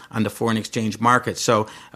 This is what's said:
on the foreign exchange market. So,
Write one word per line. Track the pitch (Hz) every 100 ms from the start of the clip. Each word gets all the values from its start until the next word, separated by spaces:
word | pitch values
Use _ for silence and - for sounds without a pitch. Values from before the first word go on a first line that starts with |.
| -
on | 113
the | 107
foreign | - 117 110
exchange | 104 120 110 98
market. | 120 123 113 92
So, | - 113 107 - -